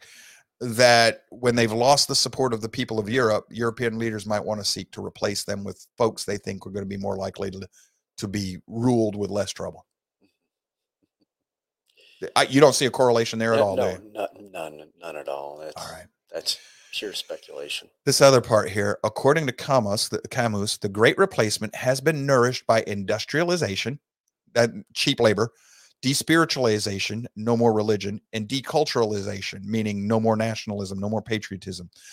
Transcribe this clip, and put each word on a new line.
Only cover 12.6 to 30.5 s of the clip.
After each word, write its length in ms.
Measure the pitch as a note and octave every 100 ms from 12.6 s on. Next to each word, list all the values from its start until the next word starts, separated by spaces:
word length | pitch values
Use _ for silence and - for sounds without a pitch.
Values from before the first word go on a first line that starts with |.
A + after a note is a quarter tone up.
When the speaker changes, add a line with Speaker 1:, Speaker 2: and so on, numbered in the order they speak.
Speaker 1:
don't 140 | D3
see 120 | A#2+ B2+
a 60 |
correlation 480 | - B2+ A#2 A#2 A2+
there 140 | A2+
at 40 | A2+
Speaker 2:
No, 60 |
Speaker 1:
all, 120 | G#2 F#2+
Speaker 2:
no, 200 | G#2 F#2
Speaker 1:
do 60 |
you? 80 | G#2
Speaker 2:
no, 160 | G#2 G2+ - G2+
none, 400 | F#2 D#2+ D2+ D2+ _
none 160 | E2+ D2+
at 100 | C#2+
all. 320 | C#2 C#2+ D2+
That's, 160 | D#2 -
Speaker 1:
All 160 | -
right. 140 | - F2 _ _
Speaker 2:
that's 280 | E2 - - - _ _
pure 200 | - G#2
speculation. 760 | F2 - D#2 - C#2+ D2 - - _ C#3+
Speaker 1:
This 140 | C3+
other 200 | C#3 B2+
part 300 | - A2 G2
here, 300 | G2+ G2+ -
according 460 | G#2+ - C3+ D#3+ C#3+
to 40 |
Camus, 580 | - - C3+ G2+ G#2 -
the, 100 | A2+ -
Camus, 480 | C3 A#2 G#2 G#2 -
the 100 | G#2
Great 300 | G2 A#2+ F3
Replacement 560 | F#3+ - A2 - G#2+
has 260 | - A#2+ C3+
been 240 | C#3 D3+
nourished 440 | C#3 C3 B2 B2+ -
by 160 | A2+ -
industrialization, 1120 | G2+ G2 G#2+ - D3+ E3+ F3 G#2+ F#2+ D#3 D#3 _ _ _ _ _
that 180 | A#2 A#2 G#2 -
cheap 240 | - C#3 C3+
labor, 340 | A#2 G2+ A#2+ - _ _ _ _
Despiritualization, 1200 | C3 C#3+ - E3 D#3+ C#3 A#2+ G#2+ G#2 G2 - A2 B2 -
no 200 | A2 A#2
more 160 | A#2
religion, 480 | G#2+ G#2+ G#2 G2 G#2 -
and 160 | A2 G#2+
deculturalization, 1160 | C3+ - D#3 D3+ B2+ A2 G#2 G2 F#2+ - F#2+
meaning 400 | G2+ A2 G#2+ G2+
no 140 | G2+ A2+
more 160 | A2
nationalism, 640 | A2 A2